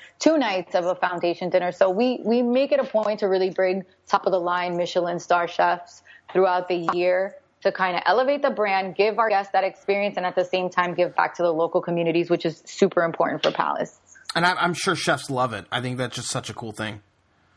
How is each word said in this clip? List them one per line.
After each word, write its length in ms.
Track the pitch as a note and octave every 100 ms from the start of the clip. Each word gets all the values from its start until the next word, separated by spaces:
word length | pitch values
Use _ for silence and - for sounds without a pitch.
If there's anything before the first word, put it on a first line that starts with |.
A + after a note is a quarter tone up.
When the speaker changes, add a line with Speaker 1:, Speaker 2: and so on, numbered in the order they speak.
| - -
Speaker 1:
two 180 | D4+ D#4+
nights 380 | A#3 F#3 E3+ F#3+
of 100 | F3
a 100 | F3+
foundation 540 | F3+ F3 F3 E3+ F3+
dinner. 220 | F3+ F3+
So 180 | F3 F#3+
we, 300 | F#3 B3 B3 G#3
we 160 | A#3
make 320 | A#3+ B3 C#4
it 60 | C#4+
a 40 |
point 380 | B3 G#3+ G#3+ G#3+
to 60 | G3+
really 220 | F#3+ F#3
bring 340 | F3 F#3 F#3+ F#3 _ -
top 200 | G3+ G3+
of 80 |
the 60 | F#3
line 360 | F3 F3+ F3+ F3
Michelin 440 | E3+ F#3 F3 F3
star 280 | - F3 E3+
chefs 540 | - F3 F3 - - - - -
throughout 340 | F#3 F#3+ F3+ F3+
the 220 | F3 E3
year 420 | F3 F3+ F3+ G3 - _ _ G3
to 60 |
kinda 360 | - F#3 F3 -
elevate 340 | G#3 C4 C#4+
the 80 | C#4
brand, 440 | G#3 G#3+ F#3+ F#3+ E3+
give 220 | G#3 G#3+
our 100 | A3+
guests 220 | G3+ G3
that 100 | F#3+
experience, 540 | F#3+ - - G3+ G3+ G3+
and 80 | F3+
at 100 | F#3
the 100 | F3+
same 240 | F#3 F3+
time 240 | F3+ F3
give 220 | E3+ F3 -
back 200 | E3 -
to 80 |
the 80 | F3
local 300 | D#3+ E3 F3
communities, 480 | E3+ E3+ E3+ E3 E3
which 160 | E3+ E3+
is 160 | D3+ -
super 360 | - F#3+ -
important 380 | E3+ - E3 D3+
for 100 | D3+
Palace. 480 | D3 D2+ - E3+ - _ - - D#3+
Speaker 2:
And 100 | F3
I'm, 120 | -
I'm 140 | F3 E3
sure 200 | F#3+ E3
chefs 340 | - C#3+ -
love 240 | B2+ B2
it. 120 | G#2 F2+
I 100 | B2
think 160 | B2 B2+
that's 180 | B2 -
just 140 | A2+
such 200 | B2 A2+
a 40 |
cool 200 | G#2+ A2+
thing. 280 | G#2 G#2+ G#2 - _ _ _ _